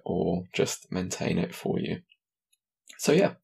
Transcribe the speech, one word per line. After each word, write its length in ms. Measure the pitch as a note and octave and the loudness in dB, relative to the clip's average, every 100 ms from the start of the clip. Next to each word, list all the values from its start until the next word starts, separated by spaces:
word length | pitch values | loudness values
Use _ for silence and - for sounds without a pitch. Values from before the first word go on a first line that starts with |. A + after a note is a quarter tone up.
| - | -2
or 380 | F2 F2 F2+ F2+ | 0 0 0 -2
just 360 | - - - - | -2 -2 -2 -6
maintain 480 | F#2 F#2 - - F2 | -4 -4 -2 0 0
it 160 | - | -2
for 240 | - - - | -4 -2 -2
you. 200 | - F3+ - _ _ _ _ _ _ _ - - | -2 -4 -8 _ _ _ _ _ _ _ -20 -4
So 140 | - | 4
yeah, 220 | E3 F3+ - | 4 4 0